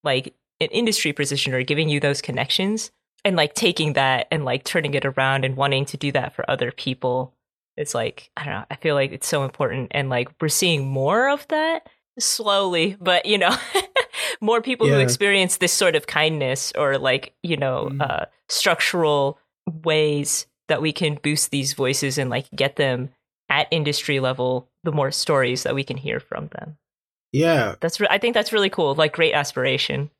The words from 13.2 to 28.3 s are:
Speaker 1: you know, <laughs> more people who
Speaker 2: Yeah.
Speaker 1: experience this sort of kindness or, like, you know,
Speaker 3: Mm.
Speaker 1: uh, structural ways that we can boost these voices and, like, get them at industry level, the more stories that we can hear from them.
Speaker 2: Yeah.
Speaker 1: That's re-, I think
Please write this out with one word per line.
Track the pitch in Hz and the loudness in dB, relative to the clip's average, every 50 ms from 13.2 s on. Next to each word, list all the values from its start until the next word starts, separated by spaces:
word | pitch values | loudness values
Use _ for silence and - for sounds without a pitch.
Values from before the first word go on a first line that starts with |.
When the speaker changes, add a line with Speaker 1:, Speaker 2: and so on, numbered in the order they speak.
| - | 4
Speaker 1:
you | 190 208 202 | 2 2 4
know, | 180 175 240 - - - - | 4 2 2 0 -4 -2 -2
<laughs> | 392 370 - _ 539 - - - - - - 466 - | -2 -2 0 _ -2 -2 -2 -6 -8 -6 -6 -6 -2
more | 220 208 233 233 | 0 2 2 2
people | 220 262 254 - 147 | 0 -2 -2 2 4
who | 143 139 | 4 4
Speaker 2:
Yeah. | 139 | 4
Speaker 1:
experience | 131 123 123 - 202 202 196 196 185 180 - | 4 2 2 2 2 4 4 4 2 2 2
this | - 185 175 - | 0 0 0 2
sort | - 202 180 160 | 4 2 4 2
of | 185 - | 2 -2
kindness | - - 151 156 160 160 151 139 127 131 131 - - - | 0 0 2 2 2 0 0 0 0 -2 -2 -4 -4 -2
or, | - 147 139 135 135 | 0 0 0 0 2
like, | - 131 131 135 - - _ _ | 2 2 0 0 -2 -10 _ _
you | - 170 165 | -6 -4 -2
know, | 143 143 135 131 - - 135 | -2 0 -2 -2 -2 -4 -4
Speaker 3:
Mm. | 135 139 | -4 -4
Speaker 1:
uh, | 147 135 - - - - _ _ _ - | -4 -2 -2 -4 -6 -8 _ _ _ -6
structural | - - - 196 170 - - - - 175 165 151 147 143 139 139 - _ _ _ _ _ _ | -4 0 2 2 2 2 0 -2 0 2 2 2 4 2 2 0 -2 _ _ _ _ _ _
ways | 180 160 160 160 165 156 156 156 151 147 143 143 - - - - _ _ _ _ | -10 -10 -6 -2 0 2 2 2 2 0 0 -2 -2 -4 -4 -6 _ _ _ _
that | - 156 - | -2 -2 0
we | 151 156 147 | 0 -2 -2
can | - 175 151 147 143 | 0 -2 -2 -2 -2
boost | - 147 151 147 - - | -2 -2 0 0 -2 -2
these | - 143 135 139 - | -2 -2 -2 -2 -2
voices | - 135 127 127 - - 139 131 | 0 0 0 0 0 -2 -2 -2
and, | 147 135 127 | -2 -2 -2
like, | 117 123 131 - - | -2 -4 -6 -6 -2
get | - 131 135 - | 0 0 0 2
them | - 147 135 127 123 127 139 _ _ _ _ _ _ _ _ | 0 0 0 0 -2 -4 -8 _ _ _ _ _ _ _ _
at | 135 143 - - | 0 0 2 0
industry | 170 165 151 147 143 - - - 143 135 | 0 0 0 0 -2 -2 -2 0 0 2
level, | 131 127 127 127 127 127 127 127 - _ _ _ - | 2 0 0 0 0 0 0 -2 -4 _ _ _ -6
the | 170 | -2
more | 151 151 139 131 | 0 0 0 0
stories | - - - - 156 139 131 120 127 131 - | -2 -4 0 2 2 2 4 2 0 -2 -2
that | - 135 | -2 -2
we | 139 139 | -2 -2
can | - - | -4 -6
hear | 131 131 - - - | -6 -4 -4 -4 -4
from | - _ - - 151 151 - | -6 _ -10 -10 -10 -10 -12
them. | - - 156 151 _ _ _ _ _ _ _ _ _ _ _ - | -12 -14 -14 -16 _ _ _ _ _ _ _ _ _ _ _ 0
Speaker 2:
Yeah. | 135 160 165 165 139 117 104 - - | 2 2 4 4 4 2 0 -2 -4
Speaker 1:
That's | - 165 - - | -4 -4 -2 0
re-, | 208 - | 2 2
I | - | 2
think | 202 220 240 | 2 2 2